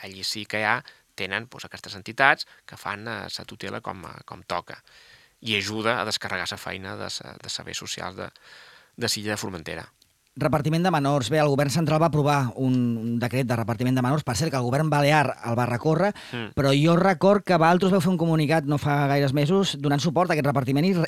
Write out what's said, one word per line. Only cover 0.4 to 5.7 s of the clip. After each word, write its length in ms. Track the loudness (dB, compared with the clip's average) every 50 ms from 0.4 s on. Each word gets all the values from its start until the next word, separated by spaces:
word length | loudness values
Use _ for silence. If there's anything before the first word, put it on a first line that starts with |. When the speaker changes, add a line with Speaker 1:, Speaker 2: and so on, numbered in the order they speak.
| -8 -6
Speaker 1:
que 80 | -4 -2 0
ja 160 | 0 0 -2 -4 -10 -20 _ _ _ -12
tenen, 320 | -10 -8 -6 -6 -6 -6 -8
doncs, 160 | -16 -18 -18
aquestes 260 | -16 -16 -16 -16 -14 -14
entitats 540 | -14 -12 -8 0 2 4 4 4 2 -4 _ -16 -20 -20
que 120 | -20 -20 -14
fan, 220 | -10 -10 -10 -10 -10
eh, 200 | -10 -10 -10 -10 -10
la 160 | -12 -12 -12
tutela 340 | -14 -14 -12 -12 -10 -10 -10
com, 200 | -10 -10 -12 -12 -12
eh, 180 | -16 -16 -18 -18
com 160 | -18 -18 -14
toca 380 | -8 -6 -6 -6 -6 -8 -16 -20 _ _ -20 -20 -20 -20 -20 -20 _ _ _ _
i 120 | -4 -2 -2
ajuda 440 | -2 -2 -2